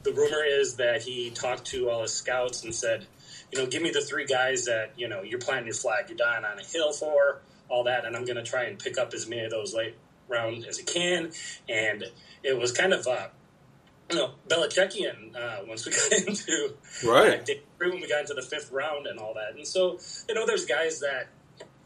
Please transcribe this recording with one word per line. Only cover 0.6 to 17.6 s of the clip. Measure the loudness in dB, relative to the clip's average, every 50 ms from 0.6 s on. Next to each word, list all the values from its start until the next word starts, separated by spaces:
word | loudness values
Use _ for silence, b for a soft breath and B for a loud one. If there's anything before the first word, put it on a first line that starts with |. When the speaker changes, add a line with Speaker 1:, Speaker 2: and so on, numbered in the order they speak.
| 4 2 2
Speaker 1:
that | 0 2 2 2 2 0
he | -4 -6 -6 -6 -6
talked | -6 -4 -2 -2 -2 -2 -4 -6
to | -4 -2 0 0
all | 0 0 -2
his | -2 -4
scouts | -4 -2 -2 0 0 0 0 -2 -6 -8
and | -8 -6
said, | -2 0 0 0 0 -2 -10 B B B B B B B B
you | -4 -2
know, | -2
"Give | 0 0 0
me | 0 0
the | 0 0
three | 0 0 -2 -4 0
guys | 2 2 4 4 4 2 0 0
that, | 0 0 0 0 -4 -6
you | -8 -8 -6
know, | -6 -6 -6
you're | -4 -6 -4
planting | -2 -2 -2 -2 -2 -4
your | -4
flag, | -2 -2 0 0 0 -2 -2
you're | -2 0
dying | 2 2 2 0 -2
on | -4 -6 -8
a | -8
hill | -6 -2 0 0 0 0
for, | 0 -2 2 4 6 6 6 4 0 -6 b b b b -2
all | 0 2 2
that, | 2 2 0 0
and | -2 -4
I'm | -4 -4
gonna | -4 -4 -4 -4
try | -2 -2 -2 -2
and | -2 -4 -6
pick | -6 -4 -2 -2
up | -2 -2 -2
as | -8 -8 -6
many | -6 -6 -4
of | -4
those | -4 -4 -4 -4 -2
late | -2 -4 -4 -6 -12 -20 -20 -20 -18 -8 -4
round | -2 -2 0 -2 -4 -4 -8
as | -8 -10 -8
I | -4
can." | -2 0 0 2 2 2 2 0 -2 B B B B B B B -4
And | -2 0 0 0 0 -2 -6 -12 -12 b b b b b b
it | 0 2 2
was | 2 2
kind | 2 4 4 4 4
of, | 4 2 0
uh, | 0 0 -2 -6 -12 -18 -20 -20 _ _ -20 -20 -20 -20 -20 -20 -20 -16 -8 -2
you | 0 0
know, | 0 0 -2 -6 -2 0
Belichickian, | 2 2 2 2 4 4 4 4 2 -2 -4 -4 -4 -8 -12 -14 -10
uh, | -6 -6 -6 -6 -6 -8 -10
once | -8 -8 -6
we | -2
<laughs> | 0 2 4 4
got | 4 2 2 0
into | -2 -4 -2 -2 0 0 0 -2 -4 -6 -18 B B B 4
Speaker 2:
Right. | 8 10 10 10 10 8 4
Speaker 1:
uh, | 2
day | -4 -4 -4